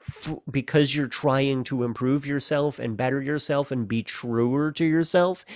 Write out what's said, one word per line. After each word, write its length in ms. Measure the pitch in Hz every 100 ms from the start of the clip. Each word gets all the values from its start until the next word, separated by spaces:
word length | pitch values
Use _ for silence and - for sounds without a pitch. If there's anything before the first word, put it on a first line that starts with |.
| -
f-, 280 | - 156 156 -
because 440 | 135 123 156 139 147
you're 120 | 127
trying 560 | - 147 135 139 131
to 200 | 120 131
improve 440 | 120 113 127 143 139
yourself 500 | 143 - 147 147 -
and 180 | 120 107
better 240 | 127 139
yourself 520 | 135 147 - 143 139
and 160 | 131 104
be 160 | 113
truer 680 | 104 - 120 117 120 139 151
to 120 | 147 165
yourself 600 | 160 160 180 180 180 -